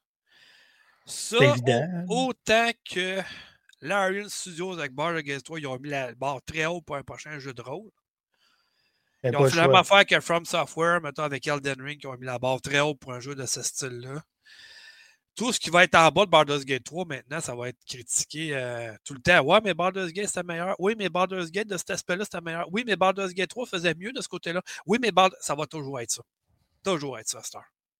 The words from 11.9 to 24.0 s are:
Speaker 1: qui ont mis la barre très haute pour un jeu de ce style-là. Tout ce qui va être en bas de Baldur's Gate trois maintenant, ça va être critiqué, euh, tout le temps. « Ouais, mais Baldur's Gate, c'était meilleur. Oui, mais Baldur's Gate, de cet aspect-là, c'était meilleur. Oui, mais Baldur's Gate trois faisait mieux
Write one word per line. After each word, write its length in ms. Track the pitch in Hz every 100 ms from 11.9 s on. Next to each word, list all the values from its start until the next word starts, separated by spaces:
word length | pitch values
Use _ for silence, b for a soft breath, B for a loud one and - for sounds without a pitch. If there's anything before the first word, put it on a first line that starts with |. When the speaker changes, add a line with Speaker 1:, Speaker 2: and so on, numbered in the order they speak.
| 147
Speaker 1:
qui 80 | 135
ont 100 | 123
mis 80 | 127
la 140 | 123
barre 220 | 127 131
très 180 | 139 143
haute 200 | 151 147
pour 140 | 135
un 60 | 123
jeu 160 | 123 139
de 100 | 123
ce 160 | -
style-là. 640 | 117 - 135 123 123 143 - _ B B B B B B B B B -
Tout 180 | 240
ce 60 | -
qui 80 | -
va 160 | 170 180
être 100 | 175
en 140 | 160
bas 160 | 143 202
de 40 |
Baldur's 340 | 165 147 143 135
Gate 180 | 131
trois 220 | - 156 180
maintenant, 340 | 135 123 156
ça 160 | 151 120
va 140 | 123
être 100 | 123 -
critiqué, 680 | 127 120 - - 151 160
euh, 400 | 139 123 120 117 104 -
tout 80 |
le 80 | 135
temps. « 180 | 165 175 139
Ouais, 140 | 202
mais 100 | 214
Baldur's 380 | 165 180 190 185
Gate, 160 | 170 208
c'était 160 | -
meilleur. 320 | 175 165 180 -
Oui, 160 | 185 226
mais 100 | 190
Baldur's 420 | 170 185 190 165
Gate, 180 | 180 220
de 100 | 185
cet 140 | -
aspect-là, 340 | 190 - 180 208
c'était 160 | 180
meilleur. 260 | 165 165 170
Oui, 100 | 185 240
mais 120 | 185
Baldur's 360 | 185 190 190
Gate 160 | 180 180
trois 160 | 277 247
faisait 280 | 185 170
mieux 180 | 160